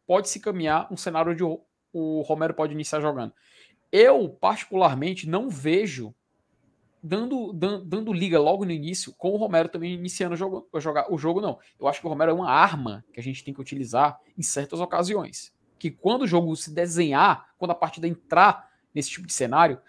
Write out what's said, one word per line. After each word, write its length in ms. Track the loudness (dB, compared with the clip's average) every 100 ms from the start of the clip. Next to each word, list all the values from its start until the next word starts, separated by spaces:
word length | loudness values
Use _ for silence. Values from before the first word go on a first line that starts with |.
| 0
pode-se 340 | 2 2 -6
caminhar 520 | -6 -2 0 0 0
um 40 | -8
cenário 360 | -4 0 0
onde 120 | 0
o, 160 | -2 -4 _ _ _
o 300 | -6 -4 -4
Romero 300 | -2 -2 -2
pode 200 | -2 -4
iniciar 280 | -4 -6 -2
jogando. 320 | -2 -4 -8 -12 _ _ _ _ _
Eu, 360 | 6 8 8 2
particularmente, 1000 | 0 0 0 -4 2 2 2 -4 -6 -4
não 200 | -4 -4
vejo 680 | -6 0 0 0 -6 -14 -18 _ _ _ _ _ _ _ _
dando, 500 | -6 -4 -4 -6 -6
dan-, 300 | -4 -4 -4 -6
dando 260 | -6 -4
liga 280 | -2 2 4
logo 240 | 4 2
no 80 | 0
início, 420 | -4 -6 -8 -10
com 160 | -6 -4
o 60 | -2
Romero 320 | 0 2 0
também 260 | -2 -8
iniciando 400 | -8 -8 -6 -4
o 20 | -4
jogo, 320 | -6 -8 -8
o 80 | -6
joga-, 260 | -2 -2 0
o 60 | -2
jogo, 240 | -2 -2
não. 180 | -2 -6 _ _
Eu 80 | -2
acho 140 | -2
que 60 | -4
o 40 |
Romero 220 | 0 2
é 20 |
uma 160 | 2 2
arma 540 | 4 4 4 -6 -8 -14
que 80 | -12
a 20 |
gente 220 | -10 -10
tem 100 | -12
que 60 | -12
utilizar 580 | -10 -8 -2 2 2 0 _ -8
em 60 |
certas 380 | -6 -4 -6 -6
ocasiões. 720 | -2 -2 0 -2 -6 -12 -18 _ _ _
Que 120 | -10
quando 300 | -4 0 0
o 40 | 2
jogo 280 | 2 2 -2
se 180 | -6
desenhar, 800 | -4 -2 0 2 6 4 4 -4 _
quando 140 | -4
a 40 |
partida 340 | -2 -4 -2 -6
entrar 600 | -6 _ 6 8 6 -4 _ _
nesse 180 | -8 -6
tipo 160 | -10 -10
de 60 |
cenário, 480 | -4 0 4 4 2